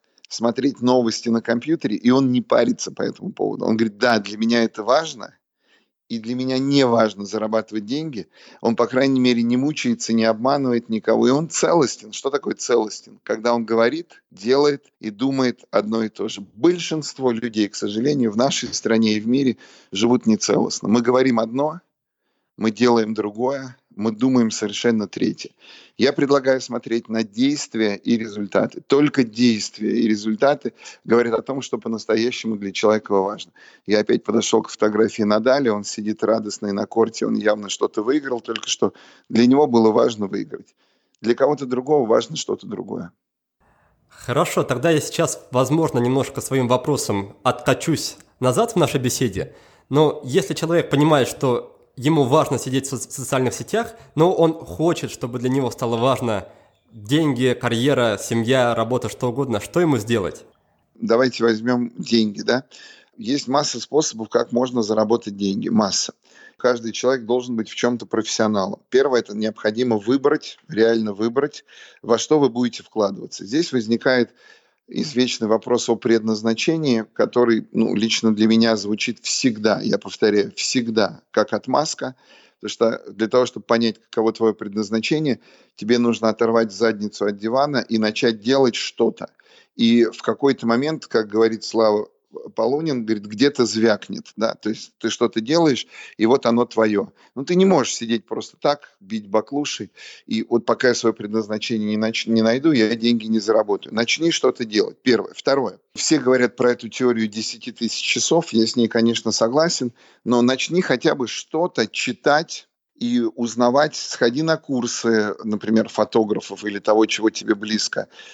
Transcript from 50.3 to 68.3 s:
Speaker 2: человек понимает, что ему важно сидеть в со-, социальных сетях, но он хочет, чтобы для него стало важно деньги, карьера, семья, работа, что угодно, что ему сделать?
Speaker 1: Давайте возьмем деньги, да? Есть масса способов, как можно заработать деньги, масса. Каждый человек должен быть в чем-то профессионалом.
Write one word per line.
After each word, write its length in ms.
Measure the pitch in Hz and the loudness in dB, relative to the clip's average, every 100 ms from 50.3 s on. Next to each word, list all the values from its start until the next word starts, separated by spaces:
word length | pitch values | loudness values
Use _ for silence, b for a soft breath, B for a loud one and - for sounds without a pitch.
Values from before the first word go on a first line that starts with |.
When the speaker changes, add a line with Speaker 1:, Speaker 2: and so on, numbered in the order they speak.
| 165 190 | -2 0
Speaker 2:
человек 360 | 156 160 170 - | -4 0 0 2
понимает, 380 | 143 156 147 117 | 2 4 4 2
что 440 | - 139 117 - _ _ - | -2 -2 -2 -4 _ _ -4
ему 280 | 127 160 | 0 2
важно 340 | 123 156 139 127 | 4 2 2 -2
сидеть 280 | 135 135 135 | -2 -4 -4
в 40 | |
со-, 200 | 127 - | -8 -10
социальных 440 | - 127 131 127 | -12 -4 -2 -2
сетях, 400 | - - 214 226 - B | -4 -4 -4 -4 -10 B
но 180 | - 170 | 2 2
он 200 | 185 165 | 4 2
хочет, 580 | 160 - - 165 160 117 | 0 -8 -2 0 0 -6
чтобы 280 | - 127 120 | -10 -8 -4
для 100 | 123 | -2
него 220 | 135 123 | 0 -2
стало 260 | - 120 117 | -4 -4 0
важно 520 | 127 127 120 104 - B B B _ | 0 0 -2 -4 -6 B B B _
деньги, 640 | 113 104 147 156 120 127 120 | -14 -2 0 2 2 0 0
карьера, 600 | 120 117 135 127 120 101 | -2 0 2 2 2 -2
семья, 540 | - 117 113 131 120 | -2 -2 2 2 2
работа, 340 | 113 113 123 107 | 0 -2 -2 -4
что 200 | - 127 | -4 -4
угодно, 300 | 117 131 107 | -4 -2 -4
что 200 | - 170 | -2 0
ему 160 | 170 127 | 2 2
сделать? 460 | 107 113 85 - - _ _ _ _ | 2 0 -2 -8 -18 _ _ _ _
Speaker 1:
Давайте 500 | - 110 113 131 117 | -6 2 2 2 2
возьмем 480 | 117 110 120 123 120 - | 0 2 0 -2 -2 -6
деньги, 460 | - 117 107 101 | 0 2 2 -2
да? 220 | - 123 - B B B B - | -2 -2 -4 B B B B -12
Есть 320 | 110 139 120 | -6 -4 -2
масса 320 | 139 143 120 | -2 -2 -6
способов, 480 | - 143 156 110 107 | -2 0 0 -4 -2
как 240 | 117 117 | -2 0
можно 300 | 117 127 123 | 0 0 0
заработать 540 | 107 107 107 117 107 101 | 0 0 2 0 -2 -4
деньги, 320 | 196 101 - | -2 -2 0
масса. 420 | 110 101 - - - b b b b | 0 0 -2 -6 -12 b b b b
Каждый 340 | 123 120 113 | 0 0 -4
человек 320 | 101 123 135 113 | -2 0 0 0
должен 280 | 123 123 117 | -2 -2 -6
быть 120 | 107 | -6
в 40 | |
чем-то 320 | - 123 120 110 | -2 -2 -2 -4
профессионалом. 760 | 113 107 | -4 -2